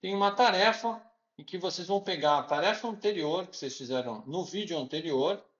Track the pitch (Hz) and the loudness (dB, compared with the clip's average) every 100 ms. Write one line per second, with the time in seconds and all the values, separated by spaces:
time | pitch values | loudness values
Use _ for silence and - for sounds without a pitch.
0 | 185 196 202 196 247 185 214 220 233 220 | -2 2 2 6 4 6 4 4 -2 -6
1 | - _ _ - 147 185 180 - 175 202 | -12 _ _ -20 -10 -6 -4 -6 -2 -2
2 | 196 170 147 147 135 143 180 214 233 208 | 0 0 4 4 2 2 2 0 -4 -2
3 | 208 202 151 170 180 - 139 - 127 127 | -2 0 0 -2 -4 -8 -8 -8 -4 -2
4 | 123 107 113 170 175 190 208 165 127 151 | -2 -8 -6 -6 -4 -6 -4 -4 -4 -6
5 | 160 131 151 202 - _ | -2 2 2 0 -6 _